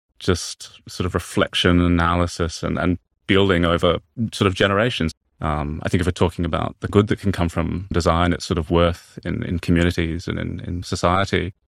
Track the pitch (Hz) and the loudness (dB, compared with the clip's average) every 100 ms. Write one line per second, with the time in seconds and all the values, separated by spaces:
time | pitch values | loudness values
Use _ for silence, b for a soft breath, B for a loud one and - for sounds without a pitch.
0 | _ _ - 87 - - - - - - | _ _ -2 -2 -4 -12 -18 -20 -14 -6
1 | 90 90 - 104 - - 95 87 87 87 | -4 -4 -2 0 0 2 4 4 4 2
2 | 85 87 85 - 82 - 82 82 87 85 | 2 2 0 -2 -6 -4 -6 -2 -2 -2
3 | _ _ - 98 98 87 85 85 87 85 | _ _ 0 2 4 2 2 2 2 0
4 | - - 107 - 101 95 101 98 123 - | -4 -6 -6 0 0 2 2 2 0 -2
5 | 80 - _ _ 78 76 73 78 - - | -4 -6 _ _ -4 -2 -4 -6 -2 0
6 | 85 - 90 - 82 82 78 - - 101 | 0 2 0 0 -2 -2 -4 -6 2 2
7 | 107 - 101 92 85 87 82 85 95 87 | 4 0 -2 0 -2 0 -2 -4 -4 0
8 | 85 82 87 80 - 85 78 85 85 - | 2 2 2 0 -2 -4 0 2 2 0
9 | - - 82 82 - 87 - 85 85 87 | -10 -12 -8 -6 -4 -4 2 4 4 2
10 | 82 85 - 87 85 87 90 87 - 95 | -2 -4 -6 -6 -6 -8 -8 -8 -6 0
11 | 87 95 98 90 90 - | 2 2 2 -2 -2 -8